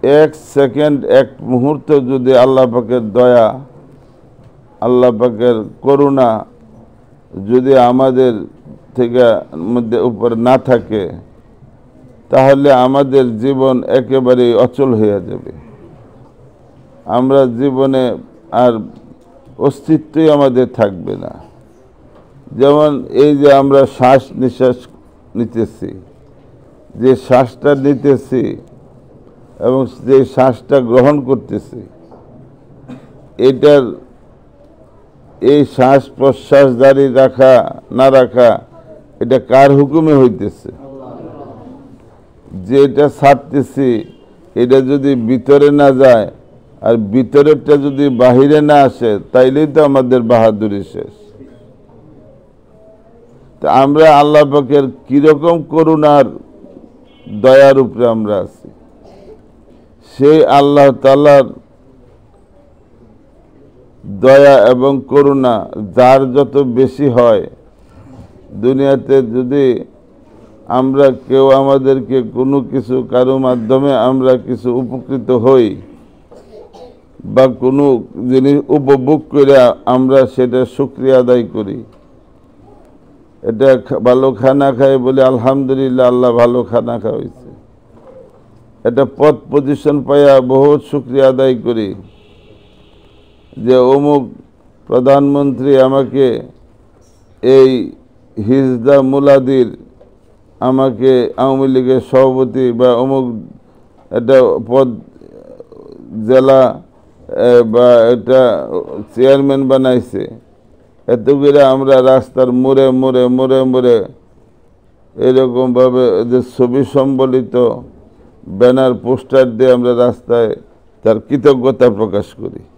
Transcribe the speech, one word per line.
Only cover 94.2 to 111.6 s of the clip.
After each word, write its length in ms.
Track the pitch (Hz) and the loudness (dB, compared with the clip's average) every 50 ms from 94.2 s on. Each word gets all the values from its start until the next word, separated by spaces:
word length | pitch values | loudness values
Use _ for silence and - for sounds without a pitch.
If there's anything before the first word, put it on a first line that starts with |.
| 127 - - - - _ _ _ _ _ _ _ _ | -2 -6 -16 -20 -20 _ _ _ _ _ _ _ _
প্রধানমন্ত্রী 920 | - - 123 123 135 139 139 143 143 143 143 143 139 127 110 131 143 139 131 | -4 -4 -2 2 2 2 2 2 0 0 -2 -2 -4 -4 -4 -2 0 2 2
আমাকে, 640 | 131 131 135 135 135 107 104 139 135 123 117 117 - - - _ _ _ _ _ _ _ _ _ _ _ _ _ _ _ _ _ | 2 2 0 -2 -4 -4 -2 -2 0 0 -2 -4 -10 -14 -20 _ _ _ _ _ _ _ _ _ _ _ _ _ _ _ _ _
এই 500 | - 123 131 135 131 131 131 123 90 - - _ _ _ _ _ _ _ _ - 104 | 0 2 4 4 4 4 2 -2 -6 -8 -12 _ _ _ _ _ _ _ _ -10 -4
হিজদা 560 | 104 127 135 135 131 127 120 113 135 139 139 | -2 -2 0 0 -2 -4 -2 0 2 2 2
মুলাদির 760 | 135 131 135 139 139 139 139 139 131 123 135 131 123 107 - - - _ _ _ - _ _ _ _ _ _ _ _ _ _ _ | 2 0 -2 0 2 2 2 2 2 0 0 0 -2 -2 -4 -16 -20 _ _ _ -20 _ _ _ _ _ _ _ _ _ _ _
আমাকে 720 | 110 127 131 131 135 135 120 101 123 135 131 127 120 - - | -4 -4 -2 -2 -2 -4 -4 -2 0 0 2 0 -2 -4 -4
আওয়ামী 320 | - 127 135 135 135 135 135 | -4 -4 -2 -2 -2 -2 -2
লীগের 320 | 131 127 127 127 131 131 120 - | -2 -2 -2 0 -2 -2 -2 -2
সভাপতি 640 | - 131 131 131 131 131 131 120 107 131 131 123 | 0 2 2 2 0 -2 -4 -4 -4 -4 -4 -4
বা 220 | 117 113 127 127 120 | -2 0 0 0 0
অমুক 300 | 117 127 135 135 135 131 123 117 107 87 - - - _ _ _ _ _ _ _ _ _ _ | 0 -2 -4 -4 -4 -6 -6 -10 -12 -14 -18 -20 -20 _ _ _ _ _ _ _ _ _ _
একটা 460 | - 123 120 117 135 131 127 107 80 - 107 | -8 -8 -2 2 2 4 4 2 -2 -4 -6
পদ, 220 | 104 120 135 135 123 113 - - _ _ _ - 50 - - - - - - - _ - - - - - - - 60 78 110 107 | -4 -2 -2 -2 -2 -4 -12 -18 _ _ _ -20 -20 -20 -20 -20 -20 -20 -20 -20 _ -20 -20 -20 -20 -20 -20 -20 -16 -14 -10 -2
জেলা, 560 | 110 127 131 131 135 135 131 131 113 104 - - _ _ _ _ _ _ _ - - | 2 2 4 4 4 4 4 4 2 -2 -6 -16 _ _ _ _ _ _ _ -18 -12
এ, 340 | - - 104 123 123 120 | -6 -2 0 4 4 4
বা 240 | 120 110 107 120 123 123 | 2 2 0 2 4 4
একটা 760 | 123 117 113 117 123 117 95 117 131 131 131 120 104 80 65 55 71 90 - - 69 90 107 - - | 4 4 4 2 0 -2 -2 0 0 2 2 0 -2 -4 -6 -8 -10 -10 -10 -10 -14 -16 -16 -14 -4
চেয়ারম্যান 540 | 113 127 135 139 139 139 139 139 135 139 131 | 0 2 2 2 2 2 -2 -2 -2 -2 0
বানাইছে। 800 | 135 135 131 127 127 123 123 - - 98 - - - 113 _ _ _ _ _ _ _ _ _ _ _ _ _ | 0 0 0 0 -2 -2 -4 -6 -10 -10 -10 -10 -14 -20 _ _ _ _ _ _ _ _ _ _ _ _ _
এত 240 | - 120 117 104 127 | -4 -4 -2 0 -2
করে 320 | 143 139 139 147 139 143 | 0 2 2 2 4 4